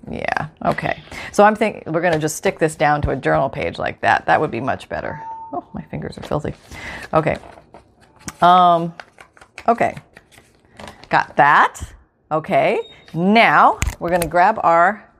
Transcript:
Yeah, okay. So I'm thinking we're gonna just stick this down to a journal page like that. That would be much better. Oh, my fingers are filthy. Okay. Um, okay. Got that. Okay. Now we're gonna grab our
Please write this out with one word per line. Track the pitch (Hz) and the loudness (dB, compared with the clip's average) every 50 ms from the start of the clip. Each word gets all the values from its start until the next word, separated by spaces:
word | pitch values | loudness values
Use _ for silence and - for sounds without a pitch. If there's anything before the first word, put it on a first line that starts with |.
| - - | -14 -12
Yeah, | - - - - - - - 156 - _ - | -12 -8 -6 -4 -4 -4 -6 -8 -12 _ -4
okay. | - 156 - - - - - - - - - - - | -4 -4 -4 -4 -6 -8 -8 -10 -18 -16 -16 -16 -8
So | - - 208 | 2 4 4
I'm | 208 220 | 4 4
thinking | 208 233 208 - - - - 156 | 2 -2 -4 -4 -8 -10 -6 -4
we're | 170 | -2
gonna | 165 180 165 151 | 0 0 0 0
just | 151 156 156 - | -2 -4 -6 -2
stick | - 202 185 - | -4 -4 -2 0
this | 170 156 156 | -2 -2 0
down | - 160 147 147 147 143 | 0 0 0 0 0 0
to | 139 | -4
a | 135 | -4
journal | 135 - 156 156 156 135 135 | -2 -2 0 0 0 0 -2
page | - 143 - 85 - - | -4 -6 -6 -6 -6 -6
like | - - - _ | -6 -8 -6 _
that. | - 104 - - - | 0 0 0 2 2
That | - 160 - | 2 0 0
would | 156 147 | 0 -2
be | 104 113 | -4 -6
much | 131 127 95 92 - _ | -4 -4 -6 -6 -8 _
better. | - 78 - - - - 906 - - - - - | -10 -8 -8 -8 -10 -10 -12 -14 -14 -16 -16 -12
Oh, | - 370 - _ - | -12 -12 -12 _ -16
my | - - | -16 -14
fingers | _ - 151 - - - - | _ -12 -12 -12 -12 -14 -14
are | - | -8
filthy. | - - 151 - - - - _ - - - - - - - - - - | -6 -6 -4 -4 -6 -12 -12 _ -20 -18 -16 -14 -14 -14 -14 -12 -2 -2
Okay. | 160 160 156 - - - - - - _ _ _ - _ _ _ _ _ _ _ _ - - - _ | 0 0 0 -2 -4 -8 -18 -20 -20 _ _ _ -20 _ _ _ _ _ _ _ _ -18 -18 -4 _
Um, | - 175 180 185 180 175 175 170 170 170 165 _ - _ _ _ - _ _ _ - _ _ - - - | 4 6 6 6 6 6 4 2 0 -4 -8 _ -20 _ _ _ -20 _ _ _ -20 _ _ -8 -2 -2
okay. | 233 233 - 107 - - - _ _ - _ _ _ - _ _ _ _ _ _ _ - - - - _ - - | 0 0 0 -4 -4 -6 -16 _ _ -20 _ _ _ -20 _ _ _ _ _ _ _ -20 -20 -20 -20 _ -10 -2
Got | - 151 - - - | 0 0 0 0 2
that. | - 147 143 151 185 247 - - - - - - - _ _ _ _ _ _ | 2 4 6 6 6 4 2 0 -8 -16 -16 -16 -20 _ _ _ _ _ _
Okay. | 151 156 156 - 185 139 147 170 214 427 453 - - - - - - | -6 -6 -4 0 0 0 2 2 0 -2 -6 -10 -16 -20 -20 -10 -6
Now | 160 175 190 208 233 220 175 147 165 202 269 440 427 - - - - | -2 2 4 4 6 6 6 6 6 6 4 4 2 -4 -6 -6 -6
we're | 165 170 | -6 -2
gonna | 170 175 170 156 | -2 -2 -2 0
grab | 143 175 175 196 220 214 - | 2 2 2 2 2 2 0
our | - 165 165 170 185 220 208 - _ _ _ | 2 4 4 4 2 0 -2 -12 _ _ _